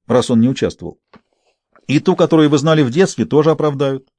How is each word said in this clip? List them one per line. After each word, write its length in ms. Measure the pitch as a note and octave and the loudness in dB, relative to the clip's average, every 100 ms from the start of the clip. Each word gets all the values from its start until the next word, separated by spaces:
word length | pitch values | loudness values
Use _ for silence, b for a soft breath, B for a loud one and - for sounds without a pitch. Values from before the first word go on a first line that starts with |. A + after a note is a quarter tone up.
| - | -2
раз 240 | B2 A#2 | -2 2
он 100 | A#2 | 2
не 80 | B2 | 0
участвовал. 500 | C3+ F#2 - E2+ - _ - _ _ _ _ _ _ - | 0 -6 -6 -14 -16 _ -20 _ _ _ _ _ _ -4
И 140 | D3 | -2
ту, 160 | F#3+ F3 | 0 0
которую 340 | D#3+ D#3+ D3+ | 2 2 2
вы 80 | D3 | 2
знали 240 | D#3+ D#3 | 0 0
в 80 | C3+ | 0
детстве, 340 | D3 F#3+ - - | 0 -2 -2 0
тоже 260 | C#3+ D#3 | 2 2
оправдают, 560 | D3+ D3+ C#3 C#3 C3+ - | 0 -4 -4 -6 -6 -12